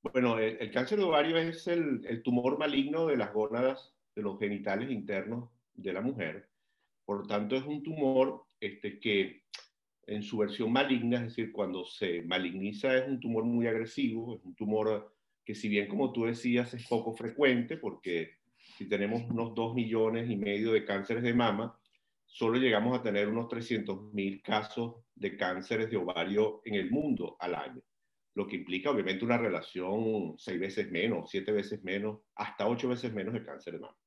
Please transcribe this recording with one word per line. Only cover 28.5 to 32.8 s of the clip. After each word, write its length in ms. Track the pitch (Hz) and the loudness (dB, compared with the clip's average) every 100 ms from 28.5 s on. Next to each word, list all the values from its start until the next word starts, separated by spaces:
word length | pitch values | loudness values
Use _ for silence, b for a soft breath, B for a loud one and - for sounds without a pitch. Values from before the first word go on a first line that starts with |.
implica, 380 | 95 - 92 139 | -6 -4 -2 0
obviamente, 320 | 127 90 95 | 0 0 -2
una 120 | 117 120 | 2 2
relación 1000 | 113 85 - 90 90 104 113 107 82 80 | 2 -2 -6 -6 -2 0 0 -2 -4 -8
seis 200 | - 90 | -8 -4
veces 300 | 95 107 98 | -4 -4 -4
menos, 400 | 85 107 95 80 | 0 0 0 -2
siete 220 | 98 95 | -4 0
veces 320 | 107 98 107 | 0 0 -6
menos, 380 | 92 98 107 107 _ - | -4 -4 -4 -8 _ -8
hasta 320 | 107 - 104 | -8 -2 0
ocho 200 | 120 | 0